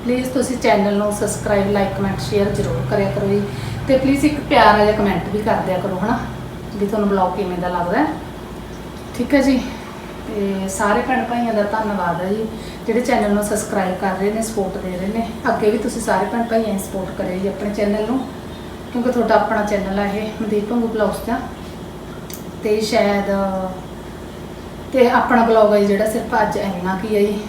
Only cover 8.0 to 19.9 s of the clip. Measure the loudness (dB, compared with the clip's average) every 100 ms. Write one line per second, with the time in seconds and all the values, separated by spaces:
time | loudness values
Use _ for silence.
8 | 0 -2 -8 -12 -12 -12 -12 -12 -12 -12
9 | -12 -6 2 4 6 4 0 -8 -12 -12
10 | -12 -12 -8 -4 -2 -2 -4 0 2 2
11 | 2 0 0 0 0 2 2 0 0 0
12 | 0 0 0 0 -2 -6 -10 -8 0 0
13 | 2 2 4 2 0 -2 -2 0 0 0
14 | -2 0 0 0 -2 -2 -2 -4 -6 -4
15 | -2 -2 -4 -4 -2 2 2 2 -2 -4
16 | 0 0 0 -2 0 0 0 -2 -4 -6
17 | -6 -4 -4 -2 -2 -2 -4 0 0 0
18 | 0 -2 -4 -10 -12 -12 -12 -12 -6 -2
19 | 0 2 4 4 4 0 0 0 0